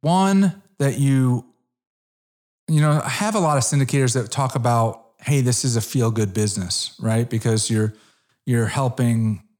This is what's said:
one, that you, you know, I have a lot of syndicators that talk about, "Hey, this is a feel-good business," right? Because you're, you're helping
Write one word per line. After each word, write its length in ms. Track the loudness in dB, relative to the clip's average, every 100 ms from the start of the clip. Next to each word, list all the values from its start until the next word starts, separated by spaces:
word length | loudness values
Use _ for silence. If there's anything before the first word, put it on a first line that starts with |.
one, 600 | 0 2 4 4 2 -2 _ _
that 220 | -2 2
you, 460 | 2 4 2 0 -4 _ _ _ _ _ _ _ _ _ _ _ -2
you 140 | 2
know, 200 | 2 2
I 60 | -2
have 240 | -2 -2
a 60 | 0
lot 180 | 2 0
of 60 |
syndicators 500 | 0 0 0 0 0
that 160 | 0 -4
talk 240 | -4 -4 -2
about, 480 | 0 2 0 -2 _ _
"Hey, 220 | -2 0
this 240 | 2 0 0
is 100 | -2
a 60 |
feel-good 520 | -2 0 0 0 -2
business," 640 | 0 -2 -2 -6 -6 -8 -6
right? 280 | -2 -2 -2
Because 440 | -2 0 -2 0
you're, 240 | -2 -2 -4 _ _ _ _ -4
you're 220 | -2 0
helping 720 | -2 -4 0 0 2 0 -2 _